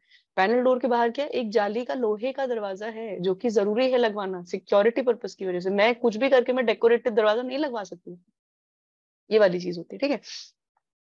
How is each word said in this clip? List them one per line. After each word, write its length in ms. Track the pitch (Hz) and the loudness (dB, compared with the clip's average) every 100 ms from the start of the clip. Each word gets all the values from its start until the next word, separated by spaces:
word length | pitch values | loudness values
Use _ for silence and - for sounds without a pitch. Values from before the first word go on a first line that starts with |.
| _ _ _ - | _ _ _ 0
पैनल 260 | 190 247 | 2 2
डोर 160 | 254 254 | 2 2
के 80 | 247 | 2
बाहर 240 | 240 233 | 2 0
क्या 140 | 233 | -2
है? 60 | 294 | -4
एक 200 | - 226 | -4 -2
जाली 340 | 214 208 214 | 0 0 -2
का 100 | 254 | -6
लोहे 380 | 269 226 214 247 | -4 -2 -2 -4
का 140 | 262 262 | -4 -4
दरवाजा 400 | 233 202 190 214 | -4 -6 -8 -10
है, 340 | 220 226 185 | -10 -10 -4
जो 140 | 180 | -2
कि 160 | 185 240 | -2 0
जरूरी 400 | 214 202 214 262 | 2 2 2 2
है 80 | 254 | 2
लगवाना 460 | 233 208 190 185 | 0 -2 -6 -8
सिक्योरिटी 580 | 175 190 - 202 208 233 | -8 -10 0 2 4 2
पर्पस 320 | 254 226 196 | 0 -2 -6
की 120 | - 190 | -10 -6
वजह 140 | 180 | -4
से। 100 | 185 | -2
मैं 240 | 202 214 240 | 2 2 2
कुछ 160 | 240 214 | 0 0
भी 120 | 262 | 4
करके 240 | 262 240 | 4 4
मैं 140 | 254 240 | 0 0
डेकोरेटिव 460 | 208 233 233 254 | 2 4 4 2
दरवाजा 300 | 214 214 214 | 2 2 2
नहीं 160 | 247 262 | -2 -4
लगवा 260 | 302 233 | -4 -6
सकती, 400 | 190 175 - 180 _ _ _ _ _ _ _ _ _ _ - | -10 -14 -18 -20 _ _ _ _ _ _ _ _ _ _ 0
ये 80 | 214 | 4
वाली 220 | 202 180 | 4 2
चीज 180 | 180 170 | -4 -8
होती 180 | 165 190 | -10 -4
है, 20 | |
ठीक 120 | 285 | -2
है। 100 | 233 - - - _ _ _ _ _ _ | -2 -8 -18 -18 _ _ _ _ _ _